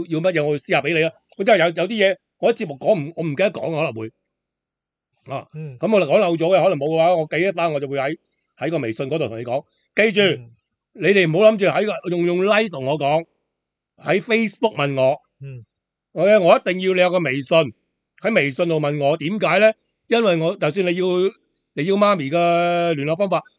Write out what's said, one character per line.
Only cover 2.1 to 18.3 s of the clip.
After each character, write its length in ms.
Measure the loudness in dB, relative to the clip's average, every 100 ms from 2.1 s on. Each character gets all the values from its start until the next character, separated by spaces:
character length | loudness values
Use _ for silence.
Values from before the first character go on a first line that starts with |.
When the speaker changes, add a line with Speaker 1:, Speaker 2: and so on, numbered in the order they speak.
| 0 _ _
Speaker 1:
我 140 | 0
喺 40 | 0
節 80 | -4
目 100 | -6
講 180 | 0 0
唔， 140 | -2 -6
我 60 | -6
唔 40 |
記 60 | -2
得 160 | -2
講， 100 | -2 -6 -4
可 80 |
能 100 | -4
會。 140 | -6 -12 -14 _ _ _ _ _ _ _ _ _ _ -12
啊， 180 | -12 -12
Speaker 2:
嗯。 240 | -16 -16 -6
Speaker 1:
咁 160 | 0
我 80 | 0
講 160 | 2 2
漏 180 | 2 0
咗 120 | 2 2
嘅， 60 |
可 60 | 2
能 80 | 0
冇 100 | -2
嘅 80 | 2
話， 180 | 2 2
我 100 | 0
記 100 | -2
得 80 | -2
返， 180 | 0 -2
我 80 | -2
就 80 | -4
會 100 | -4
喺， 180 | -4 -6 _ _ _ _
喺 120 | -6
個 80 | -4
微 120 | -4
信 140 | -6 -6
嗰 100 | -4
度 100 | -4
同 100 | -6
你 60 |
講。 200 | -6 -6 -8 _ _ 0
記 160 | 0
住， 100 | 2
Speaker 2:
嗯。 300 | 0 0 -8 _ _ _ _
Speaker 1:
你 140 | -4 2
哋 200 | 4 4
唔 100 | 6
好 120 | 4
諗 60 | 6
住 80 | 0
喺 200 | 0 -2
個， 240 | -4 -4
用， 160 | -2 0
用 180 | 0 2
like 240 | 2 0
同 160 | -4 -4
我 120 | -2
講， 260 | 0 -2 -2 _ _ _ _ _ _ _
喺 160 | -4 -4
Facebook 560 | 0 -2 -2 -2 -4 -2
問 240 | -4 0
我。 180 | 0 0 _ _
Speaker 2:
嗯。 220 | -18 -18 -20 _ _ _ _
Speaker 1:
OK， 240 | -2 4 4
我 180 | 6 4
一 140 | 2
定 80 | -4
要 120 | -2 2
你 60 |
有 80 | 2
個 100 | 0
微 220 | -2 -4
信， 160 | 0 0 0 -6 _ _ _ _
喺 120 | -2